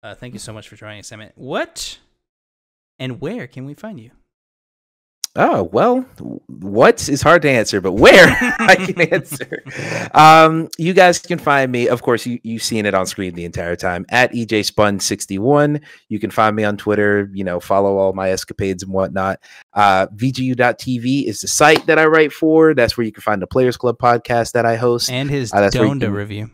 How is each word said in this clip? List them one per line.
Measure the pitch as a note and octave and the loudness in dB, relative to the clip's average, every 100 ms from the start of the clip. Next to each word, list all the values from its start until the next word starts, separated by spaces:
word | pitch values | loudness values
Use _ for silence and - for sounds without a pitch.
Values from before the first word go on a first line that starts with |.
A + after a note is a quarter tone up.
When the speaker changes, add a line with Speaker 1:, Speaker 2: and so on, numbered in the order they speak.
Speaker 1:
Uh, | A2 G2 | -20 -18
thank | B2+ | -18
you | B2 | -16
so | - | -16
much | A2 G2+ | -18 -18
for | G#2 | -20
joining | G#2+ G#2+ | -20 -18
us, | F#2+ | -18
Emmett. | A2 G#2+ _ | -20 -20 _
What | B2+ F3+ E4+ - - - _ _ _ _ _ _ _ _ _ _ | -10 -8 -8 -12 -16 -16 _ _ _ _ _ _ _ _ _ _
and | C3 A#2+ | -12 -10
where | C#3 A#3+ C3+ | -10 -12 -14
can | - | -16
we | C3+ | -18
find | D3 G#3+ F#3+ | -16 -16 -18
you? | A2 _ _ _ _ _ _ _ _ _ _ _ - - | -20 _ _ _ _ _ _ _ _ _ _ _ -14 -2
Speaker 2:
Oh, | G#3+ C#4+ | 0 0
well, | F2 G2 G3+ B3 B3+ - | -2 0 0 0 -4 -16
w-, | A#1+ A1+ _ | -16 -16 _
what | - - G2+ D#3+ - - | -16 -8 2 4 4 -2
is | C3+ | -2
hard | - E3+ | 4 4
to | D3 | 4
answer, | B2+ G#2 G#2 | 0 0 -2
but | F#2+ | -2
where | F#2 F3 C4+ - | 4 6 8 6
<laughs> | - A#3+ A#3+ | 4 -2 -2
I | A3 | 2
can | F#3+ F#3 F#3 | 2 2 -2
answer. | D#3+ E3+ - C#3 B2+ - - - C#3 - - | -2 -2 -4 -12 -12 -14 -14 -14 -10 -8 -2
Um, | - D#3 D#3+ D#3+ D#3+ E3 - | 6 8 10 8 4 -6 -4
you | E3 | -2
guys | F#3 F3+ F3 | 4 4 4
can | - E3+ | -4 -6
find | - C#3 C3 | 0 0 0
me, | B2 A#2+ | 0 0
of | A#2+ | -2
course, | - A#2 | -2 -2
you, | - A#2+ | -4 -10
you've | A2+ A2+ | -8 -8
seen | - A2+ G#2 | -6 -2 0
it | |
on | F#2+ F#2 | 0 -2
screen | - F#2 | -6 -8
the | E2+ | -8
entire | F2 F2 E2+ F2 | -12 -10 -8 -6
time, | F#2+ F2 F2+ | -6 -6 -2
at | A#2 B2+ | 0 0
E | A#2+ A2 | -2 -2
J | A2 | -2
Spun | G2+ - G#2 G2+ | -2 0 0 0
sixty-one. | - G2+ - G2 A2 D3 D3 D3 - - _ | -6 -6 -6 -6 0 2 0 -2 -12 -20 _
You | G#2+ | -8
can | G2+ | -6
find | - A2 G#2+ | 0 0 2
me | |
on | G#2+ G2+ | -2 -4
Twitter, | - G#2 G#2 G#2 G2+ | -2 0 2 0 -2
you | G2 | -6
know, | F#2+ F2 | -6 -6
follow | - G2 G2+ G2 | -2 0 2 2
all | F#2+ | 0
my | F#2+ F#2+ | -2 -4
escapades | F#2 - - G2 F#2 | -4 -8 -8 -6 -6
and | G2 | -6
whatnot. | F#2+ F#2+ G2 F#2+ F#2 _ - _ | -4 -4 -4 -4 -6 _ -20 _
Uh, | - G#2 F#2+ F#2+ | 0 2 4 0
V | G2+ B2+ | -4 -6
G | B2+ | -4
U | C3 | -6
dot | B2 B2 A#2 | 0 0 -2
T | - B2 | -6 -6
V | A#2+ C3+ C3 | -4 -4 -4
is | G#2+ | -8
the | G2 | -6
site | - D3+ D#3 | 2 4 4
that | - D#3 | 4 2
I | D#3+ | 4
write | D#3+ D#3 | 4 2
for. | - D#3+ D#3+ D#3+ | 0 2 4 4
That's | D3 A#2 - | 4 0 0
where | |
you | A2+ | -6
can | G#2 | -6
find | G#2+ G#2 | -4 -4
the | F2+ | -2
Players | - B2+ A#2+ | 0 0 0
Club | B2 A#2+ | -4 0
podcast | B2 A#2+ - A#2+ A2+ | 2 0 0 -2 -2
that | B2 | -2
I | A#2 A2+ | 0 0
host. | B2 A#2+ - | 0 -2 -4
Speaker 1:
And | B2 C#3 | -6 -4
his | C#3+ A#2+ | -4 -2
Speaker 2:
Uh, | G2+ | 2
that's | G2+ B2 | 2 2
where | |
you | A2 | 0
Speaker 1:
Donda | C3+ | 0
Speaker 2:
can | A#2 | -4
Speaker 1:
review. | G2+ G2+ G2+ A2+ | -6 -8 -10 -12